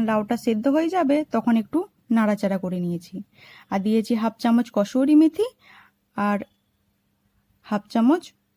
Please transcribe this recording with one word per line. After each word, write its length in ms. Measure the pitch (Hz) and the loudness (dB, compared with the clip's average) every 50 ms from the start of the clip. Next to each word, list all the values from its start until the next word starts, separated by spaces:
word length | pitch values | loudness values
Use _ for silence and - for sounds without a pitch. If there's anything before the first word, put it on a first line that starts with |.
| 226 | 0
লাউটা 300 | 214 220 214 214 208 240 226 | 0 0 -2 -2 -2 -4 -4
সেদ্ধ 280 | - - 226 214 214 277 | -2 -2 -2 -2 0 0
হয়ে 220 | 277 311 320 339 | 0 0 0 0
যাবে, 280 | 349 370 330 262 285 302 311 - | 0 0 0 0 0 0 -2 -2
তখন 220 | - 226 220 - 233 226 | -4 -4 0 0 0 0
একটু 220 | 214 - - 302 381 - _ _ _ - | 0 -2 -4 -4 -4 -6 _ _ _ -2
নাড়াচাড়া 480 | 226 226 220 208 208 202 - 196 196 190 | 0 0 2 2 0 -2 -2 -2 -4 -4
করে 220 | 185 180 180 180 | -6 -6 -6 -4
নিয়েছি। 360 | 175 175 175 170 170 - - 190 202 _ _ _ - - - - - - | -4 -4 -6 -6 -8 -12 -16 -16 -16 _ _ _ -20 -20 -20 -20 -14 -8
আর 100 | - 202 | -6 -4
দিয়েছি 340 | 190 214 214 226 220 - 240 | -2 0 0 0 0 0 -2
হাফ 200 | 220 220 226 220 - | -2 -2 -4 -4 -2
চামচ 300 | - 240 233 233 247 - - | 0 2 2 2 2 0 -2
কসুরি 420 | 214 202 202 - 254 269 277 302 | -2 -2 -2 0 0 2 4 6
মেথি 320 | 302 320 320 311 - 415 508 - _ _ - - - - _ _ _ _ _ - - | 6 6 4 2 0 -4 -4 -6 _ _ -20 -20 -20 -20 _ _ _ _ _ -6 -4
আর 220 | 208 208 202 202 - _ _ _ _ _ _ _ _ _ _ _ _ _ _ _ _ _ _ _ _ _ _ _ _ | -2 0 -2 -2 -4 _ _ _ _ _ _ _ _ _ _ _ _ _ _ _ _ _ _ _ _ _ _ _ _
হাফ 180 | - 208 208 202 - | -6 -6 -6 -6 -4
চামচ 340 | - 233 226 240 302 359 - - _ _ _ _ _ | -2 2 4 4 4 2 0 -6 _ _ _ _ _